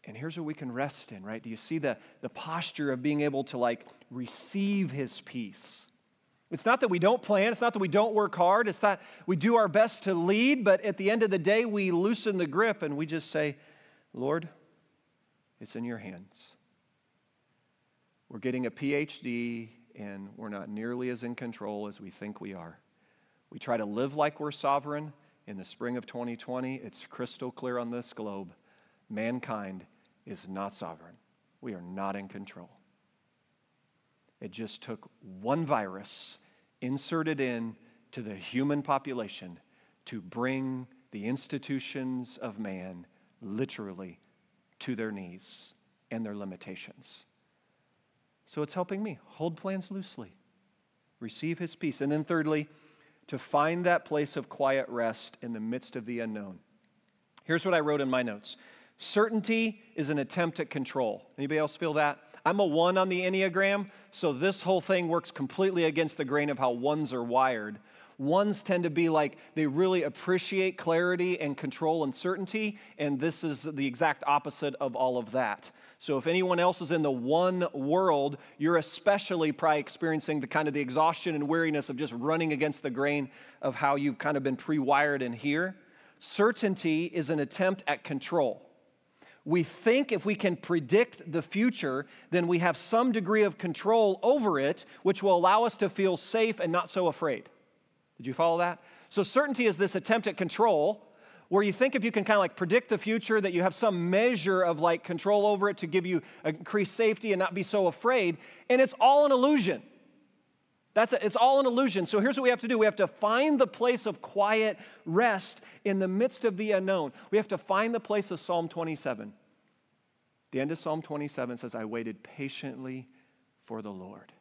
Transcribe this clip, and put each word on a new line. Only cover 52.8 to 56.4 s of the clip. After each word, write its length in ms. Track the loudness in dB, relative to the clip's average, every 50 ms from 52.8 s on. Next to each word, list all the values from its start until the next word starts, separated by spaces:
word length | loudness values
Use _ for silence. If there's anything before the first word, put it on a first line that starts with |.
| _ -20 _ _ _ _ _ _ _ -10
to 100 | -10 -10
find 480 | -8 0 2 2 4 4 2 0 2
that 180 | 2 2 2 2
place 320 | -2 -2 -2 -2 -2 -4
of 140 | -10 -10 -10
quiet 360 | -4 -2 0 2 2 0 -2 -2
rest 480 | -4 -2 -2 -2 -2 -4 -12 -16 -16 _
in 140 | -10 -8 -8
the 60 | -6
midst 360 | -4 -4 -4 -6 -8 -10 -12
of 80 | -10 -8
the 160 | -8 -6 -6
unknown. 380 | -6 -6 -6 -8